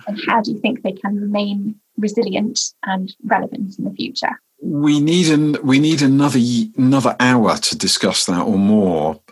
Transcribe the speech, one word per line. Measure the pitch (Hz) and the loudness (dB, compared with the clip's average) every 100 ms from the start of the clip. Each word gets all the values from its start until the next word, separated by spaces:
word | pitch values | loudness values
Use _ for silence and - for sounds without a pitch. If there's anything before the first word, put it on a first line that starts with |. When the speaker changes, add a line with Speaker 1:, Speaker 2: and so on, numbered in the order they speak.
| - | -10
Speaker 1:
And | 208 - | -8 -2
how | 233 | -2
do | 214 | -2
you | 214 | -4
think | 214 - | -4 -4
they | 202 | -6
can | 196 202 202 | -6 -6 -4
remain | 202 202 202 202 202 214 _ - | -2 -2 -2 -4 -6 -10 _ -6
resilient | 208 220 196 190 208 - - - - | -4 -2 -2 -2 -4 -4 -8 -8 -6
and | 190 185 - | -4 -6 -8
relevant | - 190 - - 190 - | -2 -2 -2 -6 -8 -6
in | 196 | -8
the | - | -6
future?" | - - - - _ _ | -8 -6 -6 -8 _ _
Speaker 2:
We | 160 147 147 147 | -6 0 2 2
need | 151 175 165 | 2 2 4
an, | 151 151 147 | 2 2 0
we | 135 135 | 2 2
need | 151 156 | 4 2
another | 139 139 143 131 | 2 4 4 2
y-, | 120 120 220 - | 2 0 -2 2
another | 131 139 117 - | 2 4 2 2
hour | 123 247 104 78 | 2 4 2 0
to | - - | -2 -2
discuss | 92 - 101 87 - | -2 0 0 -2 -2
that | 87 | -2
or | 98 98 | 0 2
more. | 98 107 95 82 76 - _ | 4 4 2 0 -2 -4 _